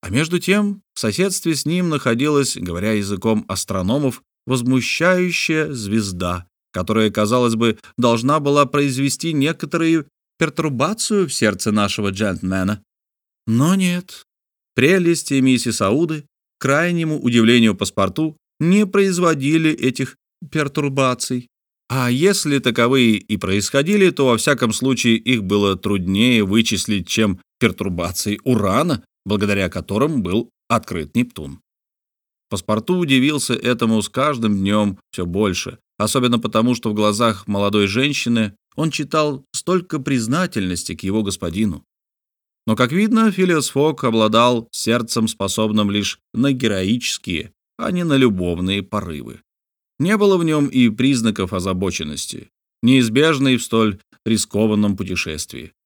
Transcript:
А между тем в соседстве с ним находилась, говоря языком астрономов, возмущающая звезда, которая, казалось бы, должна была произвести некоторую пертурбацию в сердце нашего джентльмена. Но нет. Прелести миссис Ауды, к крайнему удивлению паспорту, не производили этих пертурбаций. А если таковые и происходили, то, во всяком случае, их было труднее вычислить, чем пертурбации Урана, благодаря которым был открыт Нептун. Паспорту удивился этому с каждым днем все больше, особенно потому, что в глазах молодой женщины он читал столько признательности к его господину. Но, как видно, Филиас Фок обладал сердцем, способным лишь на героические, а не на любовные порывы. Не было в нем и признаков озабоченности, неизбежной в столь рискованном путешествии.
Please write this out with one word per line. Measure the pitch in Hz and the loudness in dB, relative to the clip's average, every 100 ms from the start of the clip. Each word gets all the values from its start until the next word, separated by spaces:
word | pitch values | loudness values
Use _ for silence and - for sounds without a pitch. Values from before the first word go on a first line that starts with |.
А | - | -4
между | 110 147 175 | -2 -2 -2
тем | 175 196 208 196 _ | 0 0 0 -6 _
в | - | -6
соседстве | 113 104 190 190 160 | -4 0 -2 -2 -4
с | 147 | -2
ним | 147 175 180 | -2 -2 0
находилась, | 147 131 117 147 147 127 - | -2 -2 0 2 2 0 -4
говоря | 92 85 104 | -6 -4 -2
языком | 107 101 101 110 110 - | -2 -2 -4 0 0 -2
астрономов, | 95 - 95 92 120 139 - _ _ - | -8 -4 -4 -2 0 -2 -4 _ _ -4
возмущающая | 127 120 131 117 - 170 185 180 165 - 156 156 | -2 0 0 0 -2 0 2 0 -2 -2 -2 -2
звезда, | 135 104 110 104 90 90 90 90 _ _ | -6 -2 -2 -2 -4 -4 -6 -8 _ _
которая, | - 92 110 107 | -8 -2 2 2
казалось | 104 107 123 123 | 2 0 2 2
бы, | 113 117 107 - - | 2 0 0 -8 -2
должна | 120 117 123 151 | 0 2 2 0
была | 143 143 139 | 2 2 2
произвести | 143 143 127 139 131 165 | 2 -2 0 -2 -2 -4
некоторую | 156 139 165 147 170 165 165 143 _ _ _ | 0 -2 -2 -4 -2 2 0 -2 _ _ _
пертурбацию | 160 - 156 127 147 220 - 208 175 | -4 -2 -2 0 -2 -2 -2 0 0
в | |
сердце | - 110 98 - | 0 0 0 0
нашего | 107 101 - 101 | 0 0 -2 -4
джентльмена. | 95 107 90 92 92 92 104 _ _ _ _ _ _ - | -2 -2 -2 -4 -2 -2 -4 _ _ _ _ _ _ -2
Но | 113 151 | 2 2
нет. | 190 185 175 180 - - _ _ _ _ | 2 2 -2 -6 -20 -20 _ _ _ _
Прелести | - 131 190 170 165 - | 2 4 4 2 0 0
миссис | 139 131 127 120 107 | 2 4 2 0 0
Ауды, | 98 123 165 156 147 _ _ _ | 0 2 0 -4 -10 _ _ _
к | |
крайнему | 131 139 175 175 165 151 | 0 2 2 0 -2 0
удивлению | 120 117 113 120 113 | 2 4 6 6 4
паспорту, | 95 101 - 95 90 156 156 _ _ | 2 -4 -2 -2 0 -4 -4 _ _
не | 156 196 208 | 2 2 2
производили | 196 196 180 175 151 135 160 160 | 2 2 2 0 2 2 2 0
этих | - 131 127 131 - _ _ 156 | 0 -2 -2 -6 -8 _ _ -8
пертурбаций. | 156 143 139 143 135 131 123 - 127 123 _ _ _ _ | -4 -2 -2 -2 0 0 0 -4 -6 -6 _ _ _ _
А | 127 123 | -2 0
если | 123 180 196 151 139 | 2 2 2 0 0
таковые | 123 117 120 135 120 107 | 0 2 2 4 4 2
и | - 104 | 0 -4
происходили, | 92 98 98 135 151 208 190 | -2 -2 0 0 2 4 2
то, | - 135 | 2 2
во | 117 | 2
всяком | - 139 120 | 0 0 0
случае, | 110 131 123 120 113 | 0 0 0 2 2
их | 120 123 | 2 -2
было | 95 101 101 92 | 2 2 2 0
труднее | 104 101 90 95 120 120 | -2 -2 0 2 4 4
вычислить, | 98 107 113 104 - 101 82 | 2 2 0 -2 -2 -4 -2
чем | - 110 92 _ _ | 0 0 -2 _ _
пертурбации | 113 92 98 85 87 92 - 104 | -2 -2 -6 -4 -4 -4 -4 -4
Урана, | - 120 101 104 165 131 _ _ - | 0 0 2 0 0 -4 _ _ -4
благодаря | 104 101 98 92 | -2 0 0 -2
которым | 92 - 101 147 151 | -4 -4 -2 0 -2
был | 90 98 117 _ _ | -2 -2 -4 _ _
открыт | 117 - 87 73 | -4 -4 -10 -4
Нептун. | 117 123 - 73 69 _ _ _ _ _ _ _ _ _ | -4 -4 -6 -14 -16 _ _ _ _ _ _ _ _ _
Паспорту | 101 - 107 110 180 | -10 -2 -4 0 0
удивился | 170 131 135 147 - | 2 2 2 -2 -4
этому | 117 - 120 113 113 | -4 -2 0 0 0
с | 104 | -2
каждым | - 147 135 113 101 | -2 -2 0 -2 0
днем | 98 104 104 92 _ | 0 2 0 -2 _
все | - | -8
больше, | 87 87 107 90 - - _ _ | -4 0 0 -2 -6 -14 _ _
особенно | 107 139 123 117 | -2 0 2 0
потому, | 117 113 117 | 0 0 0
что | 120 113 | 0 -2
в | |
глазах | 104 107 104 117 98 - | 0 0 2 0 -2 -4
молодой | 101 101 104 101 | -2 0 2 2
женщины | 104 139 143 - 117 107 101 _ - | 2 -2 -2 0 0 0 -4 _ -4
он | 156 | -4
читал | - 143 160 151 135 _ | -4 -4 0 0 -4 _
столько | - - 185 180 156 | -10 -2 -2 -2 -6
признательности | 135 135 110 147 185 - 92 85 - | -2 -2 0 -2 -2 -2 -4 -4 -6
к | 92 | -8
его | 95 104 | -2 -2
господину. | 101 92 87 85 110 80 _ _ _ _ _ _ _ _ - | -2 -4 -6 -2 -2 -2 _ _ _ _ _ _ _ _ -4
Но, | 110 | 0
как | 123 | 2
видно, | 165 214 220 226 | 2 2 4 2
Филиас | 185 185 165 135 | 2 2 2 0
Фок | - 147 139 | 0 0 0
обладал | 131 113 110 110 120 123 110 | 0 2 4 4 4 2 -4
сердцем, | - - 120 113 - 110 | -8 -2 -2 0 -2 -2
способным | - 98 - 110 107 104 | -2 -4 -2 0 0 0
лишь | 101 98 - _ | 0 -2 -6 _
на | 110 139 | -2 0
героические, | 131 117 98 95 120 - - - 82 80 _ _ _ | 0 0 0 0 0 -2 -8 -6 -8 -8 _ _ _
а | 233 | -4
не | 180 | -2
на | 170 139 | 0 4
любовные | 127 95 87 85 92 98 | 4 2 -2 -2 -2 -2
порывы. | 98 107 95 78 57 - _ _ _ _ _ _ | -4 -8 -6 -10 -12 -18 _ _ _ _ _ _
Не | 160 214 | 0 2
было | 202 190 | 4 4
в | |
нем | 165 151 143 | 2 0 0
и | 127 120 | 4 2
признаков | 107 131 131 113 104 95 | 4 0 2 0 -2 -4
озабоченности, | 101 92 92 95 87 78 73 - - - _ _ _ | -2 -2 -2 -2 -4 -8 -8 -10 -12 -16 _ _ _
неизбежной | 117 131 120 113 156 151 135 127 | 4 4 4 4 2 2 2 0
в | |
столь | - 113 110 95 _ _ - | 0 0 2 -2 _ _ -2
рискованном | 110 - 104 110 107 104 98 | 0 0 0 2 2 0 0
путешествии. | 95 90 - 76 - 64 80 _ | -4 -6 -6 -6 -10 -12 -18 _